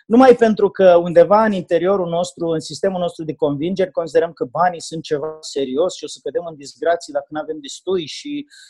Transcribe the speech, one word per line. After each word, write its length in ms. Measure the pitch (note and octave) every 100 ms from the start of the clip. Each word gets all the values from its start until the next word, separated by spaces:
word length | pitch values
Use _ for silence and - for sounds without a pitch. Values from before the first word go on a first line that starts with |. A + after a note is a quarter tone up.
| -
numai 280 | A#3 C4
pentru 360 | A#3+ A3+ G#3+ G3
că 260 | - F#3+ F3
undeva 480 | F3 E3 E3 G#3
în 80 | A3
interiorul 560 | F#3+ D3 E3+ F3 G3 E3+
nostru, 380 | E3+ F3 - E3
în 120 | D#3+
sistemul 400 | D#3 D3 G3 F#3
nostru 240 | F3 -
de 100 | D#3
convingeri, 560 | D#3 D3+ C#3+ E3 F#3+ F#3
considerăm 420 | - E3 E3 E3
că 120 | -
banii 360 | D#3+ D3 F3+ E3
sunt 220 | - E3
ceva 360 | - D3+ D#3 D#3
serios 540 | - C#3+ C3+ C3 F3+ -
și 80 |
o 40 | -
să 100 | -
cădem 220 | - E3 E3+
în 100 | D3
disgrație 560 | C#3 - E3 E3+ -
dacă 140 | C#3+ C#3
nu 120 | D3+
avem 180 | D3+ D#3
destui 460 | C#3 - F3+ F#3+ C#3+
și 400 | - D3 D3 C#3+ - -